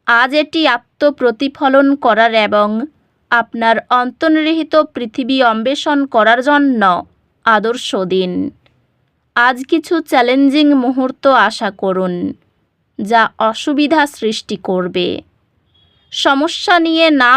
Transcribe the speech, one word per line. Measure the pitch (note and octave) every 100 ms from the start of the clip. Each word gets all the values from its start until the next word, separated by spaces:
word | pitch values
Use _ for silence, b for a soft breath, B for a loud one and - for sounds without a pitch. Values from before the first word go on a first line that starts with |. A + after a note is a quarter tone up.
| -
আজ | A#3 B3+ D4
এটি | D4+ D#4+ D4+ A#3+
আত্মপ্রতিফলন | - _ D4 C#4+ B3 A3+ C#4 - C#4 C4+ C#4 C#4 B3+
করার | G#3+ A#3 A3+ G#3
এবং | G#3 G#3 A3 D4 _ _ _ _
আপনার | A#3+ A#3 A#3 A3+ A3+ - B3
অন্তর্নিহিত | B3 A#3+ D#4+ D#4 D4+ D#4+ D#4 D#4 D4+
পৃথিবী | - A#3+ B3+ A#3+ C4 B3
অন্বেষণ | A3 A#3 C#4+ E4 C#4+ C#4 A#3
করার | G#3+ A#3+ C4
জন্য | C#4+ C#4+ A#3+ G3 F3 - _ _ _ -
আদর্শ | G#3+ G#3+ B3 - A#3 F#3
দিন। | F#3+ F3+ F3+ - - _ _ _ _ _ _ _ -
আজ | A#3+ B3+ C#4
কিছু | E4 D#4+ E4+ D#4
চ্যালেঞ্জিং | C#4+ B3 C4 C#4 C#4+ D4 C#4
মুহূর্ত | B3+ C4 B3+ B3+ C#4 C4 G#3
আশা | - G#3+ G3
করুন, | G3 F#3 F#3 F3+ F#3 - _ _ _ _ _ -
যা | G3+ A3+ A3 - A3
অসুবিধা | A3 - C#4+ D4 D#4 C#4+ -
সৃষ্টি | A3 A3 - G#3 -
করবে। | F#3 F3+ F#3 F3 F#2 - _ _ _ _ _ _ _ _
সমস্যা | - E4 C#4 D#4+ - - F4
নিয়ে | E4 D#4+ E4 D4
না | B3